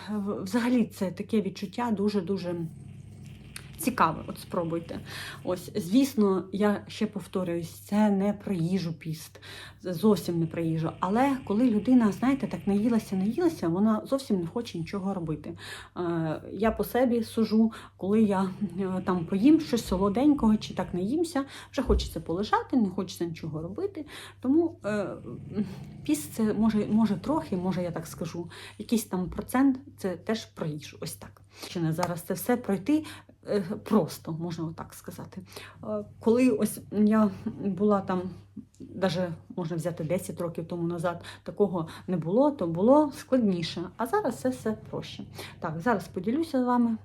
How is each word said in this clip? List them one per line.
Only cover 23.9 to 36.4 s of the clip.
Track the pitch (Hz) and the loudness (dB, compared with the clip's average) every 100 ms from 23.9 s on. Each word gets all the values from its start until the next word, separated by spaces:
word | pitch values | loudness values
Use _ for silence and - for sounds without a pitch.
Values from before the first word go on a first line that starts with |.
| 320 285 - - - | -8 -14 -14 -18 -4
Тому, | 254 311 330 - 202 | 2 4 4 0 -2
е, | 208 160 107 - - - 190 190 - - - | -2 -2 -6 -10 -12 -6 -4 -4 -6 -14 -8
піст — | - 302 - | -2 -2 -2
це | - 214 | 0 0
може, | 196 226 208 - | 4 4 4 4
може | 214 214 | 4 4
трохи, | 196 - 311 - 180 | 2 0 -2 0 -2
може | 180 180 | 0 0
я | 175 | -2
так | 165 160 | -4 -8
скажу, | - 170 170 170 - - - | -8 -8 -8 -10 -14 -16 -14
якийсь | 208 220 | -2 -2
там | - 185 170 | 0 -4 -4
процент, | - - 262 269 262 - - | -6 -2 4 4 2 -4 -8
це | 190 175 | -6 -4
теж | - 226 | -4 -4
про | - - 160 | -6 -6 -6
їжу. | 147 - - | -6 -10 -12
Ось | - | -12
так. | - - - - - - | -12 -16 -20 -20 -18 -10
Ще | 175 | -2
не | 160 | -2
зараз | 160 175 170 | 0 -2 -4
це | - | -6
все | 185 - 247 | -4 0 0
пройти, | 208 190 240 311 311 - - - - | 0 -2 2 0 0 -12 -20 -14 -4
е, | 202 175 - | -2 -2 -6
просто, | - 208 151 - - | 2 2 2 -4 -8
можна | 160 170 165 | -6 -6 -4
отак | 160 160 - | -6 -8 -12
сказати. | - - - - 190 185 - - - | -14 -14 -14 -14 -14 -14 -16 -16 -12
Е, | 214 214 208 - | -8 -6 -8 0
коли | 220 247 | 4 6